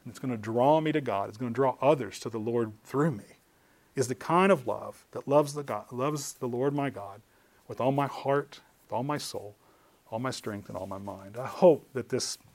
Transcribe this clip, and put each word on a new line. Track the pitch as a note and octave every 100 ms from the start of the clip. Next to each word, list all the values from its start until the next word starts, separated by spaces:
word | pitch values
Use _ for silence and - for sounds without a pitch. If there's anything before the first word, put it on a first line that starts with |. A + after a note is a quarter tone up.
and | B2
it's | -
gonna | C3+ A#2
draw | G#2+ A2+ C3 D#3
me | D#3
to | D3
God, | B2+ G2 G#2
it's | G#2+
gonna | B2
draw | A#2+ C3+ -
others | C3+ D#3 G#2+ -
to | B2+
the | A2+
Lord | A2 A#2+ A2 G#2+
through | - C3+ D#3+
me, | G#2 - - _ _ _ _ _ -
is | A#2+
the | B2+
kind | - E3+ G3
of | E3+ A2+
love | G#2 - - _
that | - -
loves | C#3+ C#3+
the | D3
God, | C#3 G#2+ -
loves | B2 C#3 D3+ C#3+
the | - B2+
Lord | A#2+ C#3
my | C#3+ C#3
God | G2+ G2 G2+ _ _ _ _ -
with | A2+
all | B2
my | C#3 C#3
heart, | - C3+ C#3+ C#3 - _ _
with | _
all | G#2+
my | C3+ D3
soul, | - G2+ G2+ G#2 _ _ _ _ _
all | A2+
my | C3
strength, | B2 A#2 G2+ -
and | G#2
all | F#2+
my | F#2+
mind. | G2+ G2 G2 A2
I | B2+
hope | - F#3 C#3+ -
that | B2+ A2+
this | B2+ - - -